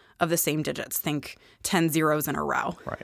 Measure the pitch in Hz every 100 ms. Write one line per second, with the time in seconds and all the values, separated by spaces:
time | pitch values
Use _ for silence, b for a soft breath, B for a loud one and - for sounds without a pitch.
0 | b b 170 170 - 151 147 147 - -
1 | 160 147 - - b b - 185 165 151
2 | 156 151 147 143 147 127 - 170 - -